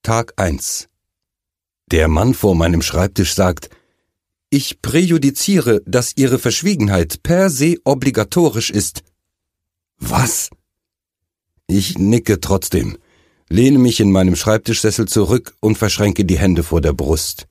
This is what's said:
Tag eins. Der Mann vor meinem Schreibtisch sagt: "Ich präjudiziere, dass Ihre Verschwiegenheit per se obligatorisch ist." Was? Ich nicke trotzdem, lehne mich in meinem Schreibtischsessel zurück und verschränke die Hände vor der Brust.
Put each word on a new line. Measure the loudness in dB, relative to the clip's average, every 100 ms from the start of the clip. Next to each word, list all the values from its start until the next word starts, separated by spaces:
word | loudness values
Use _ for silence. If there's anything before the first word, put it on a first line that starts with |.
Tag | -2 -4 -4 -4
eins. | -4 -4 -8 -10 -14 _ _ _ _ _ _ _ _ _ _
Der | 0 2
Mann | 2 0
vor | 2 2 2
meinem | 2 0
Schreibtisch | 0 -2 -2 0 -2 0
sagt: | 0 -2 -10 _ _ _ _ _ _ _ _
"Ich | -4 -2 -10
präjudiziere, | -2 0 2 2 0 -2 0 0 2 0 0
dass | -2 -2 0
Ihre | 2 2
Verschwiegenheit | 0 -2 -2 0 0 0 -2 -4
per | -2 2 2
se | 2 0 0
obligatorisch | 0 0 0 -2 -2 0 0 0 -4
ist." | -4 -4 -10 _ _ _ _ _ _ _ _ _ _
Was? | -4 -2 -2 -4 -10 -14 _ _ _ _ _ _ _ _ _ _ -2
Ich | -2 -2 -2
nicke | 0 0 0 -2
trotzdem, | 0 -2 -2 -4 -4 -10 _ _ _ _ _
lehne | 2 4 6
mich | 4 2
in | 2
meinem | 4 2 2
Schreibtischsessel | 0 -2 -2 -2 -2 -2 -2
zurück | 0 0 0 -4 _
und | -2 0
verschränke | -2 0 0 0
die | 0 2
Hände | 2 0
vor | 0 0
der | 0
Brust. | -2 -2 -2 -4 -12 -20